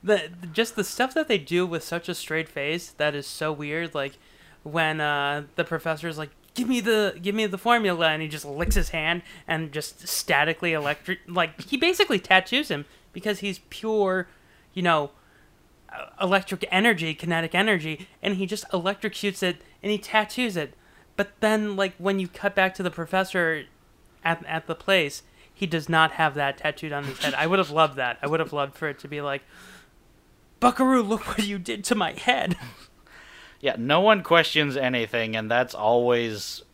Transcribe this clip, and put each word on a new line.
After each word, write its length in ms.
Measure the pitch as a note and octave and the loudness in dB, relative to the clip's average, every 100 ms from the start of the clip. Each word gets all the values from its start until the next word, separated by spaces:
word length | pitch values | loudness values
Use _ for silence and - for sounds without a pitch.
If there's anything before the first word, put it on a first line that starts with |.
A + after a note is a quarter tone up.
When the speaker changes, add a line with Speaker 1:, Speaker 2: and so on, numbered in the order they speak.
Speaker 1:
the, 260 | F#3 G3+ D#3+ F3 F3 | 2 0 0 -12 -6
just 240 | D#3 A3+ - | -2 -2 -2
the 80 | |
stuff 300 | F#3+ - B3+ | -4 -2 0
that 140 | D#4+ D#4 | 0 0
they 80 | G#3 | -2
do 280 | F#3 F3 F3+ | 0 0 0
with 180 | E3 | -4
such 260 | - E3+ E3+ | -6 -8 -6
a 60 | E3+ | -8
straight 340 | - D#3+ D#3+ | -4 -4 -4
face, 400 | - C#3+ E3 - - | -6 -4 -4 -8 -2
that 180 | D3+ D3 | -2 -2
is 100 | C#3 | -8
so 240 | - D#3 | -6 -4
weird. 420 | D3 D3 D#3 E3+ D#3 | -4 -6 -6 -4 -6
Like, 220 | C#3 - _ - - - | -6 -8 _ -20 -20 -18
when, 360 | D3+ D#3 D#3+ D#3 | -6 0 0 0
uh, 440 | D3+ D3 C#3+ D3 C#3+ - | 0 0 0 -4 -6 -4
the 80 | |
professor's 540 | D#3+ D#3+ E3 D3+ E3 D#3 | -2 -2 -2 -4 -4 -8
like, 140 | D3+ - _ - | -10 -12 _ -6
"Give 120 | A#3+ | 0
me 140 | B3 | 0
the, 360 | G#3 A3 G3+ - | 2 2 2 0
give 140 | F3+ G#3 | -4 0
me 100 | G#3+ | -2
the 140 | F#3 | -2
formula," 500 | A#3 A#3+ G#3 E3+ E3 | 2 4 4 2 2
and 120 | D#3 | 2
he 40 | D#3 | -4
just 160 | D3+ C#3+ | -8 -10
licks 300 | C#3+ E3+ F3+ | -2 2 2
his 140 | D#3+ | 2
hand 320 | D#3+ D#3 F3 - - - | 0 -2 -2 -4 -20 -6
and 240 | D#3+ D#3+ | -4 -2
just 360 | D3 - - - | -6 -8 -12 -6
statically 680 | - - D3 D3+ D#3+ F3 | -6 2 4 4 0 0
electric, 460 | D#3+ D3 D3 - F#3 - | 0 -2 -4 -6 -8 -4
like, 340 | F3 E3 D#3 | -2 -2 -4
he 160 | - C4+ | -6 0
basically 400 | E4 F4+ G#4 G#3+ | 2 2 0 0
tattoos 500 | - F#3 F#3 B3+ D4+ | 6 4 6 -2 -2
him 160 | D3 C#3+ - _ | -6 -6 -18 _
because 260 | F3+ G#3 G3+ | -8 -4 -2
he's 200 | G3+ F#3 _ | -4 -6 _
pure, 580 | - A3 G#3+ G3 F#3 F3+ _ _ _ _ | -8 -2 0 2 0 -4 _ _ _ _
you 80 | F#3 | -2
know, 300 | F3+ D#3+ C#3+ _ _ _ _ _ _ _ - | 2 2 0 _ _ _ _ _ _ _ -18
uh, 120 | - - - | -16 -16 -4
electric 460 | F#3+ G3 F#3 F#3 - | 2 2 0 -8 0
energy, 420 | F#3 A3+ F#3+ D#3+ | 2 4 2 -2
kinetic 400 | D3+ E3 E3 E3 | -4 -2 0 0
energy, 540 | F3 G#3+ F#3+ D#3 D#3 F#3+ _ | 2 2 2 -2 -8 -12 _
and 120 | F#3 F#3+ | -4 -2
he 100 | F#3+ | -4
just 200 | G#3 - | -6 -4
electrocutes 720 | F#3 F3 G3+ A3 - G#3 F#3+ | -2 -2 -2 -6 -4 -6 -2
it 180 | F#3 F3 - _ | -4 -4 -12 _
and 80 | G3 | -4
he 60 | G#3 | -4
tattoos 580 | - A3 G#3+ - B3 F3 | 0 0 0 -4 -2 -2
it. 160 | C3+ - _ - _ - | -6 -12 _ -20 _ -4
But 240 | G3+ _ | -4 _
then, 360 | G#3+ G#3+ G#3 G3 | 2 2 0 0
like, 180 | F#3+ - | -2 -2
when 180 | F3+ G3 | -2 -2
you 80 | F3+ | -2
cut 280 | - G3 F#3+ | -4 -2 0
back 180 | F#3+ F#3 | 0 0
to 80 | |
the 80 | F3+ | -4
professor 720 | E3+ E3 F#3+ F#3 F#3 E3 D#3 - _ _ _ _ _ E3 | -4 -2 -2 0 0 0 -2 -6 _ _ _ _ _ -2
at, 180 | E3 - | -2 -2
at 180 | D#3+ - | -6 -6
the 80 | D#3+ | -8
place, 460 | - F#3+ D3 - - _ - | 2 4 2 -4 -18 _ -20
he 140 | - F#3+ | -6 -2
does 200 | E3 D3+ | -2 2
not 260 | D#3+ D#3+ | 4 4
have 200 | - D#3 C#3+ | 4 0 2
that 220 | C#3 C#3 | -2 -2
tattooed 340 | D3+ D3 D#3+ | -6 -4 -8
on 120 | C#3+ | -6
his 160 | C#3+ C3 | -8 -4
head. 160 | D3+ C3+ | -4 0
I 100 | D#3+ | 2
would 140 | F#3+ | 2
have 100 | D3 | 2
loved 260 | D3+ D#3 C3+ | 4 4 4
that. 200 | B2+ A#2 | -4 -2
I 40 | C#3+ | -2
would 120 | D#3+ | -2
have 120 | D#3 | -2
loved 220 | D3 C#3 - | -2 -4 -4
for 120 | D#3 | -8
it 80 | C#3 | -8
to 80 | C#3 | -10
be 140 | D3 | -8
like, 220 | C#3+ C#3 _ - - - _ _ _ _ _ _ _ _ | -6 -6 _ -20 -20 -20 _ _ _ _ _ _ _ _
"Buckaroo, 440 | B3 A#3+ C4 C4 | 2 4 4 4
look 240 | G3+ A3 - | 2 -2 -4
what 180 | - G3+ | -4 -4
you 140 | G3+ | -4
did 240 | F3 G#3+ G3 | -6 -6 -2
to 100 | A3 | 0
my 160 | E3+ | 0
head." 440 | - - B3+ - F3 | -2 -2 0 -2 -4
<laughs> 40 | B2 - - _ _ - - - - - | -8 -18 -20 _ _ -20 -20 -20 -20 -4
Speaker 2:
Yeah, 120 | C#3 A#2 | -4 -2
no 220 | A#2+ D#3 | 2 4
one 220 | G3+ G#3 | 6 4
questions 520 | D#3+ E3+ D3+ D#3 D3 C3+ | 6 4 6 2 2 2
anything, 600 | B2+ B2+ A2+ A#2 A2+ A2 | 0 0 0 -2 -2 -2
and 160 | G#2+ | 2
that's 240 | A#2 B2 - | 2 2 0
always 880 | G#2+ A#2+ B2 A#2+ A#2 G#2+ - - - | 4 4 4 2 2 -4 -8 -12 -16